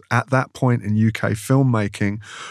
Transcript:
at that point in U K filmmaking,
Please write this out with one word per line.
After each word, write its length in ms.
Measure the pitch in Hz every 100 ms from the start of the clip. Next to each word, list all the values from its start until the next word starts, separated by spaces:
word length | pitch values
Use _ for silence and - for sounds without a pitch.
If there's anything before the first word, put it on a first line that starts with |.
| -
at 220 | 120 -
that 220 | 131 -
point 320 | - 127 117
in 100 | 107
U 160 | 107 110
K 220 | - 104
filmmaking, 880 | 110 - 135 135 113 101 - 101 104 - - -